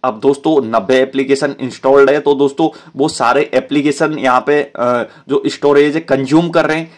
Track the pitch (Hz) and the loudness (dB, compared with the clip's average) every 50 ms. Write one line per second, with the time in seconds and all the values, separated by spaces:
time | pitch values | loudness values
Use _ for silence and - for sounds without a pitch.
0 | - 127 107 110 127 135 139 135 - 160 160 139 117 110 117 113 98 110 131 131 | -6 -6 -4 -2 0 0 0 0 0 0 0 0 0 0 -2 -2 0 2 2 2
1 | 131 131 - 135 135 131 135 135 151 139 135 - 135 123 - - - 131 135 139 | 2 0 -2 -4 -2 0 0 0 -2 -4 -6 -6 -10 -10 -8 -4 0 2 4 6
2 | 139 135 143 151 147 147 143 135 143 135 139 - 160 156 - - - - - 131 | 6 4 4 2 2 0 0 2 0 -2 0 0 -2 -2 -4 -6 -20 -12 -6 -4
3 | 147 151 - - 127 117 123 143 151 - - 127 - - 139 147 135 151 143 - | -4 -2 -2 -2 0 0 0 0 0 0 -2 -2 -2 -2 -2 -2 0 0 -2 0
4 | 160 151 156 143 127 127 123 127 104 143 147 147 139 - - - 120 123 123 120 | -2 -2 -2 -2 -2 0 0 0 0 0 0 0 0 -4 -6 -4 -2 0 0 -2
5 | 107 - - - - - - - - 143 - - 143 143 143 143 147 151 143 160 | -4 -6 -10 -16 -8 -4 -4 -2 -2 -4 -6 -2 0 2 4 4 4 2 0 -4
6 | 165 - 135 135 135 127 151 165 170 170 170 165 156 151 156 160 165 165 - | -4 -2 -2 -2 -2 0 0 0 0 2 0 0 0 0 -2 -4 -6 -10 -14